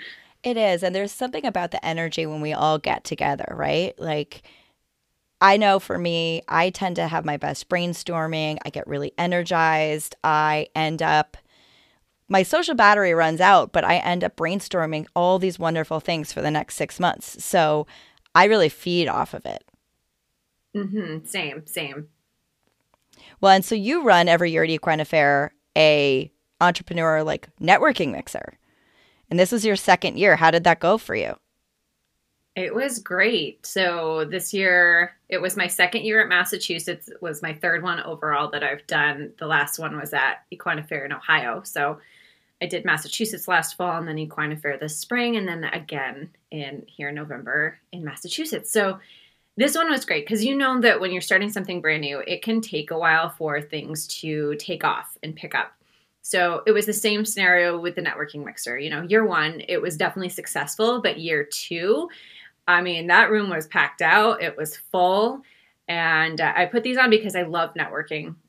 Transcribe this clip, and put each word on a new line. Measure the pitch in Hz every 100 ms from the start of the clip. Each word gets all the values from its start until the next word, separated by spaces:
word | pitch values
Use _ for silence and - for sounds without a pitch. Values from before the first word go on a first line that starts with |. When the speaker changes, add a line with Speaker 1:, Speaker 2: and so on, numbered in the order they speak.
| - - _ _
Speaker 1:
It | 247 226
is. | 214 175
And | 180
there's | 190 202
something | - 254 302 254
about | 185 175
the | -
energy | - 165 165 160 156
when | 156
we | 151
all | 156 156 156
get | - -
together, | - 156 143 143 - -
right? | 147 151 180 -
Like, | 165 151 147 - _ _ _ _ _ _ _ _ _ _ 190
I | 202
know | 208 196
for | - 180
me, | 175 170 165 165 -
I | 160 180
tend | - 190 170
to | 165
have | 160
my | 156 143
best | 147 139 -
brainstorming. | 175 175 165 - 165 160 160 156 151 -
I |
get | 147 -
really | 143 143 -
energized. | 175 175 175 170 160 160 156 151 - -
I | 156 156 151 151 151
end | 156 156 160
up, | 160 151 151 - _ _ _ _ _ _ _ _ _
my | 190
social | 180 320 339
battery | 254 208 208 185
runs | 165 160 160
out, | 185 185 117
but | 175
I | - 170
end | - 175
up | 190 -
brainstorming | 247 196 - 180 160 156 - 175
all | 175 185
these | 185 175
wonderful | 170 165 156 160
things | - 165 156
for | -
the | 151
next | 151 - -
six | 147 -
months. | 175 - - - -
So | 185 156 151 151 - - _ _
I | 170 202
really | 214 156
feed | - 175 175 147
off | 127 - -
of | -
it. | 50 - _ _ _ _ _ _ _ _ _ _ 208
Speaker 2:
Mm-hmm. | 196 214 170 156 156
Same, | 196 151 139 156
same. | - 147 139 151 _ _ _ _ _ _ _ _ _ _ _ - -
Speaker 1:
Well, | 196
and | 190
so | - 226
you | 202 339
run | 262 180 175
every | 170 175
year | 160
at | 160
Equine | 160 - 156
Affair | 151 160 143 143 147 - _ -
a | 156 151 143 131 151 _ _ _
entrepreneur, | 175 170 - 170 165 156
like, | 156 - - _
networking | 160 196 311 247 147
mixer. | 82 - - - - _ _ _ _ _ _ _
And | 175
this | 180
is | 240
your | 214 196
second | - 180 180 -
year. | 196 160
How | 160
did | 170
that | 175 165
go | 170 214
for | -
you? | 104 58 - _ _ _ _ _ _ _ _ _ _ _ -
Speaker 2:
It | 185
was | 160 269 240
great. | - 185 214 220 139 - -
So | 190 180 175 160 160
this | 151 180 180
year, | 202 190 180 175 170 175 - _
it | 185
was | 185 196
my | 180
second | - 180 226 220
year | 220
at | 196
Massachusetts. | 180 175 185 - 170 160 160 -
It | -
was | 170 156
my | 160
third | 156 175 165
one | 180 170
overall | - 160 156 143 147
that | 147
I've | 143 147 -
done. | 156 147 139 147 -
The | 156
last | 156 143 -
one | 160 151
was | 147
at | 139 135 - _
Equine | 170 180 156
Affair | 156 151
in | 139
Ohio. | 143 - 151 123 113
So | - 160 143 151 _ _ _ _ _ _
I | 175
did | 180 202
Massachusetts | 151 - - 220 180 -
last | 175 160 -
fall | 180 165
and | 165
then | 156
Equine | 156 156 151
Affair | 151 147 135
this | 151 156
spring | - 240 240 226
and | 190
then | 165 156
again | 170 151 147 131 135 160 _ _
in | 156 139 139 -
here | - 143
in | 147
November | 151 127 117 147 156 - _
in | 180 151
Massachusetts. | 139 175 - 311 - -
So | 220 196 190 - - _ _ _ -
this | 285 320
one | 330
was | 269 -
great | 160 147
'cause | 214
you | 226 277
know | 269 254
that | 233 196
when | 185
you're | 180
starting | - 190 202
something | 208 190 180
brand | 160 156
new, | 143 139 -
it | 175
can | 226 226
take | 220 156 151
a | 165
while | 165 160 165
for | - 156 147
things | 151 151 - 156 - -
to | 160 151 147 147
take | - 160 147
off | - - -
and | 151 156
pick | 165 131
up. | - _ _ _ _ _
So | - 185 175 165 220
it |
was | 214 208
the |
same | 202 220 208 214
scenario | 196 185 180 175 175
with | 175 175
the |
networking | 165 - 147 147 139
mixer. | - - 123
You | 147
know, | 151
year | 170 214 214
one, | 165 151 165 -
it | 175
was | 175 156
definitely | 180 190 180
successful, | - - 151 151 - 220 247
but | 196 -
year | 165 156
two, | 143 - - 170 180 269 339 - - - - _ -
I | 175
mean, | 180 165 170
that | 180 202
room | 214 202
was | 165 156
packed | 175 143 -
out. | 165 196 214 -
It | 170 147
was | 151 -
full. | - 190 180 190 226 269 - _ _ _ -
And, | 170 165 156 160 160
uh, | 156 -
I | 175
put | 233
these | 233 254
on | 254
because | 220 214 180
I |
love | 170 170 165 165
networking. | 147 139 156 156 165 165